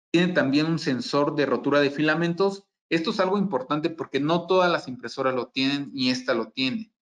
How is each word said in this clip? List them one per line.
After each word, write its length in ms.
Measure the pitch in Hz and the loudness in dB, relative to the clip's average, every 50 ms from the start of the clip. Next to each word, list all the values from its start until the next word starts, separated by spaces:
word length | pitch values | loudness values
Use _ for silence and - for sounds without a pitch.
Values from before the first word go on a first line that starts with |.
| _ _ | _ _
Tiene 220 | - 170 180 175 | 2 2 2 2
también 320 | - 151 131 135 135 147 156 | 2 2 2 2 2 2 2
un 140 | 165 165 151 | 2 0 0
sensor 560 | - 147 131 120 113 - - 143 147 156 147 | 0 -2 -2 -2 -2 -2 0 0 0 2 0
de 100 | 147 143 | 0 0
rotura 340 | 123 127 - - 147 143 147 | 0 0 0 0 2 4 4
de 100 | 143 139 | 4 2
filamentos. 760 | 143 143 151 156 156 165 170 170 170 170 190 196 196 196 - _ _ _ _ - | 2 0 0 0 2 2 0 0 0 0 0 0 -2 -4 -10 _ _ _ _ -4
Esto 220 | 165 165 165 - | -2 -2 -2 -2
es 100 | - - | 0 0
algo 160 | 185 180 196 | 0 2 2
importante 540 | 208 190 - - 127 127 - 147 151 151 165 | 0 0 0 -2 -2 -2 -2 -2 -2 -2 -4
porque 280 | 160 - - - - 135 | -4 -6 -8 -6 -4 -2
no 280 | 143 151 165 170 170 | 0 0 0 0 2
todas 260 | 170 190 185 180 175 | 2 4 4 4 4
las 160 | 170 147 - 131 | 2 0 -4 -6
impresoras 460 | 127 123 117 117 - 135 131 131 131 | -12 -12 -12 -10 -6 -2 -2 0 0
lo 140 | 123 113 - | -2 -4 -4
tienen 420 | - 135 135 135 143 143 139 113 | -2 -2 0 0 0 -2 -4 -6
y 160 | - 139 127 127 | -4 -2 0 0
esta 240 | 127 127 - - | 0 0 -2 -2
lo 160 | 123 117 110 - | -2 -2 -2 -4
tiene, 420 | - 135 131 131 123 110 - - _ _ _ _ | -4 -4 -4 -2 -4 -4 -8 -12 _ _ _ _